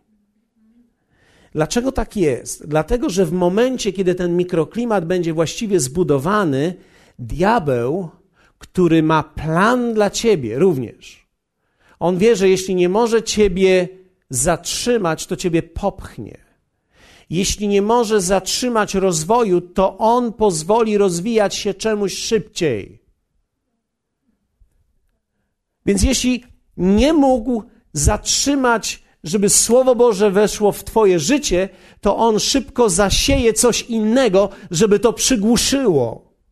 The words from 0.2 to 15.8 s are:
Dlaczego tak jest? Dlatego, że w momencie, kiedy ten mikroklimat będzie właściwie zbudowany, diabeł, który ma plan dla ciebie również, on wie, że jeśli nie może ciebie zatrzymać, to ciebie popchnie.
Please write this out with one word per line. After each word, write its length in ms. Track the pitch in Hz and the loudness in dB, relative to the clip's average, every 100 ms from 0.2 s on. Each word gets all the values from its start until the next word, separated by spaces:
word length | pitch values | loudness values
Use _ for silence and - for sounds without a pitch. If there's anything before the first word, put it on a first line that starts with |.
| _ _ _ _ 220 _ _ _ _ _ _ _ _ | _ _ _ _ _ _ _ _ _ _ _ _ _
Dlaczego 400 | 151 151 240 262 | -4 -2 -2 -2
tak 260 | 254 214 208 | -4 -4 -2
jest? 500 | 156 117 - - 156 | 0 -2 -6 -14 -4
Dlatego, 420 | 156 156 240 311 | -2 -2 -2 -2
że 160 | 180 165 | -2 -2
w 60 | |
momencie, 600 | 180 175 196 254 254 208 | 0 0 2 0 -2 -4
kiedy 220 | 190 185 180 | -2 -2 -2
ten 220 | 175 175 | 0 -2
mikroklimat 680 | 180 165 151 220 240 202 165 | 0 -2 -2 -4 -2 -2 0
będzie 280 | 180 165 | -2 -2
właściwie 460 | 160 156 - 220 185 | -2 -4 -4 -2 0
zbudowany, 960 | 131 165 156 143 156 214 170 135 165 180 _ _ _ - | 0 -2 0 0 0 0 0 0 -2 -6 _ _ _ -16
diabeł, 880 | 113 120 196 233 147 123 120 175 160 - _ _ _ _ | -10 -2 0 0 0 -2 -2 -4 -8 -14 _ _ _ _
który 460 | - - 175 165 | -8 0 2 4
ma 200 | 156 160 | 4 0
plan 680 | - - 156 165 214 247 240 | -2 -6 -4 0 2 0 -2
dla 160 | 214 202 | 0 -2
ciebie 500 | - 226 175 113 123 | 0 0 0 -2 0
również, 680 | 185 135 117 - - - _ _ _ _ _ _ _ - | 0 0 -6 -12 -20 -20 _ _ _ _ _ _ _ -6
on 180 | 170 180 | -2 2
wie, 180 | 226 202 | 2 4
że 140 | 190 | 2
jeśli 260 | 185 190 180 | 2 0 0
nie 140 | 175 | 0
może 340 | 202 233 226 | 0 0 0
ciebie 640 | 226 214 208 180 185 185 175 - _ _ - | -2 0 0 2 2 2 0 -8 _ _ -10
zatrzymać, 1000 | 127 160 160 - - 240 233 170 160 - | -4 -2 -2 -4 -6 -2 -2 -2 -4 -6
to 80 | 170 | -6
ciebie 280 | 175 165 | -2 -2
popchnie. 760 | 165 - | -4 -6